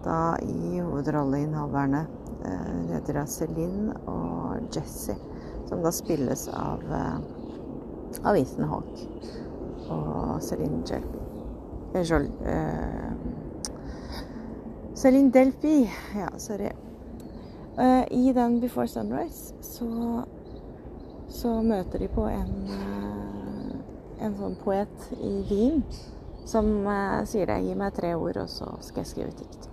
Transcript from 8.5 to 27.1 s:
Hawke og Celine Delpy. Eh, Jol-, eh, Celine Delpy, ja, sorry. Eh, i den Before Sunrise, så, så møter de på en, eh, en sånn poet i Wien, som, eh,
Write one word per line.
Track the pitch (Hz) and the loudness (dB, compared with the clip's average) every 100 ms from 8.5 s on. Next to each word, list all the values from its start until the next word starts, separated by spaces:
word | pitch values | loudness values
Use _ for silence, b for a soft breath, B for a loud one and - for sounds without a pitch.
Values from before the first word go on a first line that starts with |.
| - 151 | 0 -2
Hawke | - - - - - B B B - - - - | -2 -6 -10 -10 -10 B B B -8 -8 -8 -6
og | 160 156 151 - - | -4 -2 -2 0 -2
Celine | - - - - | -2 -2 0 -2
Delpy. | - - - - - - - - - - - | -2 -2 -4 -6 -8 -8 -10 -10 -10 -10 -2
Eh, | 185 | 0
Jol-, | 165 160 - - | 4 4 2 -2
eh, | - 156 156 160 - - - - - - - - - B B B B B B B B B B - - - | -2 0 0 -2 -2 -4 -4 -4 -4 -6 -8 -8 -8 B B B B B B B B B B -10 -10 6
Celine | 269 269 277 | 8 10 10
Delpy, | 254 262 - 302 302 214 B B | 10 8 6 6 8 6 B B
ja, | 208 175 - | -4 -4 -6
sorry. | - 202 208 - - - - - B B B B B - | -6 -4 -4 -6 -12 -12 -12 -12 B B B B B 4
Eh, | 254 254 240 | 8 8 6
i | 247 262 | 6 6
den | 247 240 240 | 6 6 4
Before | 240 247 240 | 2 0 0
Sunrise, | 226 208 247 330 - - - | 0 -2 -2 -2 -6 -14 -12
så, | - - 233 233 233 233 - - - - - - - - - - - | -12 -6 -4 0 0 -2 -4 -12 -14 -12 -12 -14 -14 -14 -14 -14 -12
så | - 240 226 | -2 0 4
møter | 226 202 185 - | 4 2 0 -2
de | 196 | 0
på | 226 214 | 0 0
en, | 208 185 196 196 | 0 -2 -2 -4
eh, | 202 202 202 202 208 101 101 202 202 - - - - - - | -4 -4 -4 -4 -6 -6 -6 -6 -6 -6 -8 -10 -14 -14 -6
en | 214 202 | -4 -2
sånn | 196 185 | -4 -2
poet | - 196 208 - - 254 | 0 2 0 -6 -10 -4
i | 202 202 196 | -2 -2 2
Wien, | 202 240 311 - B B B B - - | 4 6 4 0 B B B B -12 0
som, | 226 214 208 202 | 4 6 4 2
eh, | 202 196 | 2 2